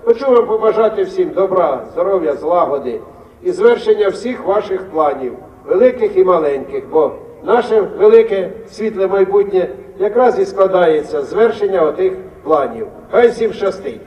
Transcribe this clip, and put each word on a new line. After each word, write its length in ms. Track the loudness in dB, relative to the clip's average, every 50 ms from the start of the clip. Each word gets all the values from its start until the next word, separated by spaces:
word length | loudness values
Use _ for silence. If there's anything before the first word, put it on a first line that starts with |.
| 4
Хочу 260 | 2 2 2 2 2
вам 160 | 4 2 2
побажати 560 | 2 -2 0 0 0 2 2 0 0 0 -2
всім 280 | -4 -4 -2 -2 -2 -2
добра, 540 | 0 -2 -2 0 2 0 0 0 -2 -4 -8 -10
здоров'я, 420 | -6 -4 -2 0 0 0 0 -2 -4
злагоди 640 | -4 -4 -2 0 0 0 0 -2 -4 -4 -6 -8 -8 -12 -16 -20 -20 -20 -20 -20 -8
і 100 | -6 -6
звершення 560 | -2 2 4 4 4 4 2 0 2 2 2 -2
всіх 360 | -2 -4 -8 -8 -8 -6 -4
ваших 400 | -2 -2 -2 -2 -4 -6 -6 -6 -6
планів, 420 | -2 0 0 0 0 -4 -8 -10 -10 -12 -18 -20 -20 -20 -4
великих 500 | -2 0 2 2 2 2 2 -4 0 2
і 80 | 2 4
маленьких, 600 | 4 2 2 2 0 -2 -4 -6 -8 -8 -10 -8 -2
бо 200 | 0 0 0 0 -2 -8 -18 -20 -20 -12 -2
наше 360 | 0 0 0 2 2 0 0
велике 680 | 0 0 0 2 4 6 6 6 6 4 0 -4 -4 -6 -8 -14 -18 -18
світле 360 | -10 -6 -6 -6 -2 -2 -2
майбутнє 600 | 0 2 2 2 2 2 0 2 2 0 0 0 -2 -6 -14 -16 -20 -6 -4
якраз 400 | -4 0 2 4 4 4 4 2
і 60 | -2
складається 760 | -2 2 2 2 4 4 4 4 4 2 2 -2 -4 -6 -6
з 60 | -6 -4
звершення 540 | 0 2 2 2 2 0 -2 0 2 2
отих 300 | 0 0 0 0 -2 -2 -2 -4 -12 -18 -20 -14
планів. 440 | -2 0 0 0 0 -4 -4 -8 -8 -10 -10 -18 -12 -2
Хай 180 | 2 2 2 2
всім 240 | 2 0 -4 -4
щастить. 480 | -2 -2 -4 -4 -4 -4 -10 -12 -12 -12 -18